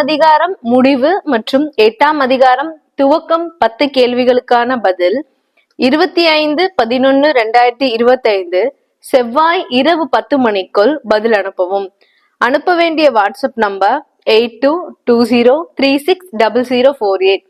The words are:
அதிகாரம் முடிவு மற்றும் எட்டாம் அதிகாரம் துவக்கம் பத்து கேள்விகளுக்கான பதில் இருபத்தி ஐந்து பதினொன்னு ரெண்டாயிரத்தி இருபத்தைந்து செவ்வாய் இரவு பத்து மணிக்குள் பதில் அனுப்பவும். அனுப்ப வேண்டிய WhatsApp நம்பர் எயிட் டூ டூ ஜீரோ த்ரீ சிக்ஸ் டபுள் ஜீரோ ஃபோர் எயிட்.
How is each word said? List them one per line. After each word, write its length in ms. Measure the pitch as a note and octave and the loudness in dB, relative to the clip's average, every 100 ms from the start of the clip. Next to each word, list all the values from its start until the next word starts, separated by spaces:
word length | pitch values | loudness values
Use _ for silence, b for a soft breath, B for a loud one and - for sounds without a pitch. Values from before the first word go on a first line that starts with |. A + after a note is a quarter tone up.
அதிகாரம் 500 | C#4+ D4+ D#4 D4+ F4 G4 A#3 | -2 0 2 2 0 -4 -2
முடிவு 380 | B3 C4 C#4 C#4+ G4 D4+ | 2 2 2 0 -2 -2
மற்றும் 340 | A#3 - C4+ D4+ - A3 | -4 -2 -4 -2 0 0
எட்டாம் 360 | A3+ D4 D#4 C4 | 2 -2 0 -2
அதிகாரம் 460 | B3 C4 B3+ D#4+ D#4 _ - | 2 2 2 -4 -12 _ -2
துவக்கம் 480 | C#4 D#4+ D#4+ E4 E4+ - | 0 0 -2 -4 -4 -4
பத்து 220 | E4+ - C#4+ C4 | -4 -2 -2 0
கேள்விகளுக்கான 800 | B3 B3 B3 B3 - A#3+ A#3+ B3+ G3 | 0 0 0 0 0 0 0 -2 -2
பதில் 320 | F#3 F3+ B3 - _ _ _ _ - B3 | 0 -2 -2 -8 _ _ _ _ -4 0
இருபத்தி 360 | D4+ F#4 - E4+ D#4 | 0 0 0 0 0
ஐந்து 240 | D4+ D4+ F#4 F#4 | -2 -2 -2 -2
பதினொன்னு 480 | A3+ B3+ C4 C#4 D4+ C4 | -2 0 0 2 2 0
ரெண்டாயிரத்தி 500 | A3 A#3+ B3 A#3 C4+ A3+ | 0 2 0 0 -4 0
இருபத்தைந்து 640 | A#3+ B3+ A3+ G3 F3 F3+ C4+ - _ _ - | 0 2 0 -2 -2 -2 -2 -6 _ _ -2
செவ்வாய் 520 | C4 A#3+ C4+ E4 F4+ - B3 | -2 0 -2 0 -2 -2 -2
இரவு 240 | C4+ E4+ D#4 A3+ | 0 0 -2 -4
பத்து 180 | - C#4+ A#3+ | -2 -2 0
மணிக்குள் 480 | G3+ F3+ G3+ A3+ D4+ G#3 | -2 -2 0 0 0 -2
பதில் 240 | G#3+ A3+ G#3 | -2 0 -2
அனுப்பவும். 440 | F#3+ F#3+ F3+ G3 F#3+ _ _ _ _ - A#3 | -2 -4 -4 -4 -6 _ _ _ _ -4 -2
அனுப்ப 240 | D4 E4 E4+ | 0 0 0
வேண்டிய 260 | E4+ D#4 D4 A3+ | 0 2 2 2
WhatsApp 380 | G3+ G3+ B3+ A3+ | -2 -4 -8 -4
நம்பர் 360 | G#3 G3 G3+ C#4 - _ - | -4 0 -2 -2 -8 _ 0
எயிட் 220 | A3 A#3+ A#3 | 0 0 -2
டூ 80 | C#4 E4+ D4+ A#3 - | -2 -2 -8 -10 -2
டூ 80 | A#3 A#3+ | 0 2
ஜீரோ 220 | A#3+ A#3+ D4 E4+ - | 2 2 2 -4 -2
த்ரீ 120 | C4+ C#4 C#4+ | -2 0 -2
சிக்ஸ் 240 | F#4 - A3 | -4 -4 -2
டபுள் 240 | A3 A3+ B3 | -2 0 -2
ஜீரோ 200 | B3 B3+ C#4 | 0 0 0
ஃபோர் 240 | G3+ F#3+ F#3+ | -2 0 0
எயிட். 140 | G3 | 0